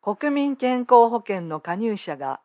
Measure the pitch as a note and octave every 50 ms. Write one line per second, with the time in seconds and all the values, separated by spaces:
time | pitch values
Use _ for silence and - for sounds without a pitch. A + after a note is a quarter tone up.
0 | - G3+ G#3 _ - D4 C#4+ C#4+ C#4+ C#4+ C4+ - B3+ B3+ B3+ B3 B3 - B3+ A#3
1 | A#3 A#3 A#3 A3+ G#3 - G3 F#3 E3+ E3 D#3 D#3 - E3+ F3 G3 A3+ A3+ G#3 G3
2 | - - D3 C3+ C#3 C3+ C3+ -